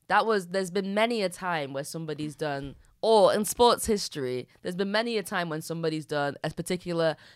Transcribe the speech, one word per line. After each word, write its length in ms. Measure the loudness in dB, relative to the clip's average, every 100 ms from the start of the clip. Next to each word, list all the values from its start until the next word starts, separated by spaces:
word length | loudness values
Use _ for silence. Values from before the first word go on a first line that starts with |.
| 0
that 180 | 2 4
was, 220 | 2 0
there's 220 | -2 -2
been 240 | -2 -2
many 280 | 0 0 0
a 60 | -2
time 440 | -4 -4 -4 -4
where 120 | -6
somebody's 520 | -8 -8 -8 -6 -8 -6
done, 400 | -4 -4 -8 -14 _ _
or 300 | 4 8 8
in 100 | 6
sports 400 | 2 4 6 6 2
history, 600 | -2 -2 -6 -4 -4 -8 _
there's 140 | -8 -4
been 160 | -2
many 260 | -2 -2 -2
a 60 |
time 240 | -4 -4 -4
when 120 | -4
somebody's 460 | -6 -4 -2 -4 -4
done 300 | -2 -2 -4
a 60 | -6
particular 640 | -6 -6 -6 -4 0 0 -2 -8